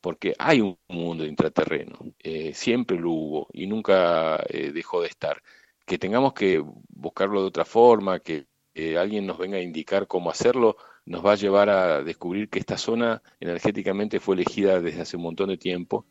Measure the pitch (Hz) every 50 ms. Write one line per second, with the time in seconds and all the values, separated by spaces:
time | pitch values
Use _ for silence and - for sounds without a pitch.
0 | _ 90 82 _ - 95 67 - - 139 160 135 107 98 90 _ _ _ 92 85
1 | 85 85 85 82 80 78 76 - - 78 - - 78 80 80 73 - - - -
2 | - - - _ _ 82 80 78 80 78 71 - - - 117 123 120 - 98 87
3 | 82 85 82 80 78 76 76 76 - _ - - 85 98 104 110 104 - 98 95
4 | 90 85 85 82 82 80 78 - - - - 80 76 71 71 82 85 - - 90
5 | 87 78 - _ - 78 71 - _ _ _ - _ _ _ _ _ - 92 85
6 | - 92 104 120 135 139 135 - 104 95 92 80 73 76 - - - - - -
7 | 67 82 - - 98 98 101 101 95 95 90 82 80 - - 113 117 123 117 107
8 | 98 98 92 82 _ - 80 76 69 _ _ _ _ _ _ 76 80 80 80 82
9 | 90 101 107 104 98 95 87 80 90 92 101 95 90 90 80 78 78 - 98 98
10 | 101 - - 92 87 85 78 - - 120 123 131 120 110 104 - - - - _
11 | _ - 87 87 87 101 104 101 98 101 98 101 101 104 101 95 92 87 80 71
12 | 69 80 82 _ - 87 90 101 107 104 - 95 95 - 107 92 - - 113 117
13 | 117 117 113 110 _ _ _ _ - 87 87 85 - 113 104 107 98 101 95 98
14 | 104 107 104 98 - - 95 90 90 - - - 98 98 95 92 85 85 78 85
15 | 82 - - 87 85 85 82 80 98 98 95 85 - 90 90 90 90 - - 110
16 | - _